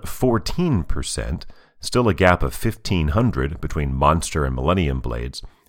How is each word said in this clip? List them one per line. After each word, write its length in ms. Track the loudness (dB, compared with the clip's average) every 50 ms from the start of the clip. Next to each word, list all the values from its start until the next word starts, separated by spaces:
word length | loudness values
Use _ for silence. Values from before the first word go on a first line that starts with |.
| -2
fourteen 800 | -4 -4 0 0 2 2 2 0 -2 -2 0 0 0 0 0 0
percent, 640 | 0 -2 -2 -2 -4 -6 -6 -4 -4 -6 -6 -8 -10 -18 -18 -20 _ _ -14
still 260 | -8 -2 0 2 2
a 60 | 2 4
gap 300 | 6 6 6 6 6 2
of 120 | -2 -2
fifteen 540 | -2 -2 -2 -2 -2 -4 -2 0 2 2 2
hundred 540 | 2 2 2 2 2 0 -2 -2 -4 -6 -6
between 320 | -4 -4 -2 -2 -2 0
Monster 500 | 2 2 4 4 2 0 -2 -2 -2 -2
and 100 | -2 -2
Millennium 460 | -2 0 0 2 2 2 0 0 -2
Blades. 420 | -4 -6 -6 -6 -8 -8 -10 -12 -16 -18 -20 _ _